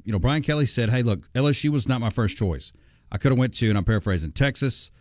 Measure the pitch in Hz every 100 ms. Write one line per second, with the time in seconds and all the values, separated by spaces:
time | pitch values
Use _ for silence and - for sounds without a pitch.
0 | 107 101 117 151 147 151 131 - 110 127
1 | 117 95 - 127 143 135 147 147 113 127
2 | 113 120 104 - 98 69 - - _ _
3 | - - 135 127 127 - 110 101 90 107
4 | 101 90 78 - 139 - 135 - - _